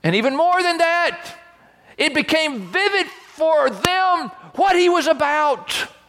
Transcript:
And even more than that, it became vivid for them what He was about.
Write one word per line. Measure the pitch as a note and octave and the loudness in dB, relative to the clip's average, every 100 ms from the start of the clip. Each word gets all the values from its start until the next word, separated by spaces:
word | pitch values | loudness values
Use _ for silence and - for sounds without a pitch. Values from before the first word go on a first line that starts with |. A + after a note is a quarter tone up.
And | E3 F#3+ | 0 0
even | A#3 C#4 | 0 2
more | E4+ F4+ | 2 2
than | F4+ E4+ | 0 0
that, | E4 E4+ E4 - - - - _ _ _ _ - | 0 2 -2 -4 -16 -20 -20 _ _ _ _ -4
it | D4 | -2
became | C#4+ B3 D#4+ D#4 B3+ F3+ | 0 0 0 0 -4 -6
vivid | C4 G4+ G4 D#4+ | -2 0 0 -4
for | - - - D#4+ D#4 C4+ | -8 -20 -2 2 2 2
them | G3 E4 F#4 F#4 F4 C4 - E3 - | 0 -2 0 2 0 -4 -12 -16 0
what | F#4+ F4 | 2 4
He | F4+ | 4
was | F4 D4 | 2 0
about. | D4+ D4 D4+ D4+ A#3+ - - - - | 0 0 0 0 -2 -6 -8 -8 -12